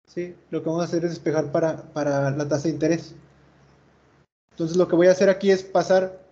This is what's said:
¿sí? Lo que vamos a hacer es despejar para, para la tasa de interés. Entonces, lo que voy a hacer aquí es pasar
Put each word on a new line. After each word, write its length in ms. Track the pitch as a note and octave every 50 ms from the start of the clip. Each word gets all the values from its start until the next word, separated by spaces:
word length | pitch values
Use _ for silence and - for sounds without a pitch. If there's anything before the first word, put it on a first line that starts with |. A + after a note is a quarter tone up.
| _
¿sí? 300 | _ - F3 F3 F3 F3 - _ _
Lo 100 | - D#3+
que 80 | D#3 D#3+
vamos 140 | D#3+ E3+ F3
a 20 |
hacer 180 | E3+ F3 E3+ E3
es 60 | F3
despejar 400 | D#3+ C#3 - D#3+ D3 D#3 - C#3
para, 400 | - E3+ E3 D#3+ D#3 - - - -
para 360 | D#3 C#3+ C#3+ C#3+ C#3 C#3 C#3
la 160 | C#3 D3+ D3 C#3+
tasa 160 | D3+ C#3+ -
de 100 | E3 D3+
interés. 420 | - D#3+ D#3 E3+ E3+ - - - - - _ _ _ _ _ _ _ _ _ _ _ _ _ _ _ _ _ _ _ _ _ _ _ _ _
Entonces, 260 | _ - E3 D#3+ E3 F#3
lo 100 | F3+ F3
que 80 | F3+
voy 120 | E3 F3 F#3
a 40 |
hacer 180 | F3+ - G3+ G3
aquí 200 | F#3+ F#3+ - G3
es 140 | F#3+ F#3 -
pasar 580 | - - F3+ E3 - F#3 F#3+ F#3 F#3 - - - _